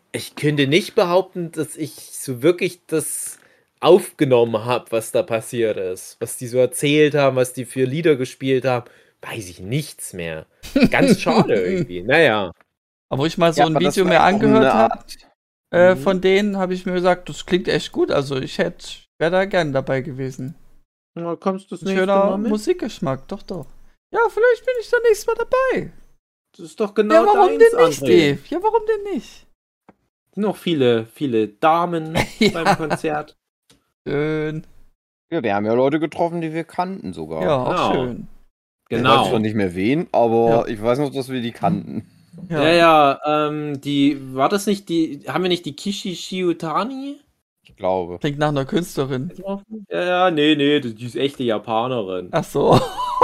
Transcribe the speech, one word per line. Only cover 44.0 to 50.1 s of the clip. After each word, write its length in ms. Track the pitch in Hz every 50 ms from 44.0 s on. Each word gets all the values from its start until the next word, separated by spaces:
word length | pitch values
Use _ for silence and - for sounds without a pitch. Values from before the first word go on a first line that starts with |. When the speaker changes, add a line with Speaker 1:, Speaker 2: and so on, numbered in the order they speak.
| 139 143 147 135 135 131 131
Speaker 1:
war 140 | 131 135
das 200 | 151 208 196 202
nicht 200 | 220 202 196 - -
die, 340 | 170 165 160 147 139 139 -
haben 140 | - 131 165 185
wir 60 | 180
nicht 160 | 180 170 -
die 100 | 151 135
Kishi 400 | - - 202 202 - - 202 170
Shiutani 1040 | - - - 190 185 185 175 165 165 175 160 151 170 196 254 269 262 269 277 285 311 _ _ _ _ _ _ _ _ _
Speaker 3:
Ich 120 | _ _
glaube. 440 | - 98 92 95 92 87 85 90 87
Speaker 2:
Klingt 180 | - 151 143
nach 120 | 143 151 151
einer 140 | 151 139 135
Künstlerin. 640 | 135 - 165 175 - - 170 139 131 143 127 131 180
Speaker 1:
getroffen? 560 | - - 180 196 196 196 202 - 220 220 196 -
Ja, 140 | 175 170 175
ja, 260 | 180